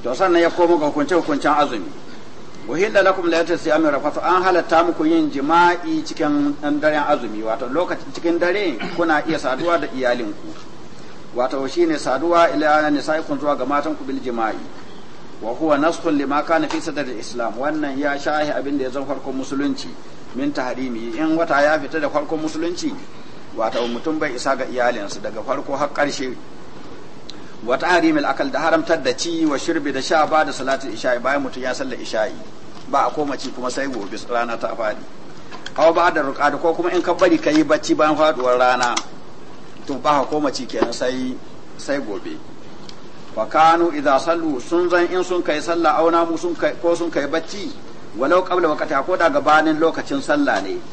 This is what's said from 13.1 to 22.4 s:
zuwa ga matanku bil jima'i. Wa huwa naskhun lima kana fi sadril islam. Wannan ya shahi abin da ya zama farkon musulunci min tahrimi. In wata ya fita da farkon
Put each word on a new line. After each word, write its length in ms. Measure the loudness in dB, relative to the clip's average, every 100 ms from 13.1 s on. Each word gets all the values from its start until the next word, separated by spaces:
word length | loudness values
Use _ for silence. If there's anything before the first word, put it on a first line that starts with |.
| -2 0 -2
zuwa 160 | 0 0
ga 100 | 0
matanku 380 | 0 0 -6
bil 160 | -4 -4
jima'i. 380 | -4 -2 -2 -2 -8 -10 -12 -12 -12 -10 -12 -8
Wa 120 | -6
huwa 240 | -2 2 4
naskhun 400 | 4 2 0 0
lima 240 | 2 0
kana 260 | 2 2 2
fi 140 | -2
sadril 380 | -4 -4 -4 -6
islam. 340 | -8 -4 -4 -2
Wannan 360 | -4 -2 -4 -2
ya 180 | -2 -2
shahi 320 | -2 0 0
abin 280 | -2 -4 -4
da 60 | -2
ya 40 |
zama 160 | -4 -4
farkon 300 | -6 -6 -6
musulunci 500 | -4 -2 -2 -2 -8 -12 -12 -12 -10
min 180 | -4 -4
tahrimi. 640 | -2 -4 -4 -6 -6 -6 -4
In 220 | 0 0
wata 240 | 2 4
ya 160 | 4 2
fita 200 | 0 -4
da 80 | -2
farkon 300 | -2 -2 -4